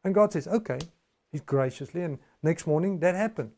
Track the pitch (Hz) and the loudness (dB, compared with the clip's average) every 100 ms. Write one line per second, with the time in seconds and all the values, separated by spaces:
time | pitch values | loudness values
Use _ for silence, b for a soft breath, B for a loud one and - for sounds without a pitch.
0 | 190 190 208 160 - 220 220 131 165 _ | 2 4 4 2 -2 -2 -2 -8 -8 _
1 | _ _ _ 147 - 139 131 - 139 175 | _ _ _ -12 -2 0 0 -4 -10 -6
2 | 170 135 b b 151 165 156 151 190 185 | -6 -8 b b 0 0 0 2 2 2
3 | 175 180 220 220 110 | 0 2 -2 -4 -10